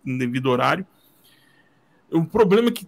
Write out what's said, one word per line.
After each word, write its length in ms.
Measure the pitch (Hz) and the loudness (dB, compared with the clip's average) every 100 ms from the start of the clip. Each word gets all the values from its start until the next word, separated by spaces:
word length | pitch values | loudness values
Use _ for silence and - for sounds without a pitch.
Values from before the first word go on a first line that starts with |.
| - | -8
um 120 | 127 | -6
devido 300 | 123 131 131 | -4 -4 -2
horário. 380 | 123 131 165 190 _ _ _ _ _ _ _ _ _ _ _ - | 0 0 -2 -6 _ _ _ _ _ _ _ _ _ _ _ -4
O 120 | 165 | -2
problema 480 | 160 220 208 202 240 | 0 2 4 4 2
que, 140 | 240 | -2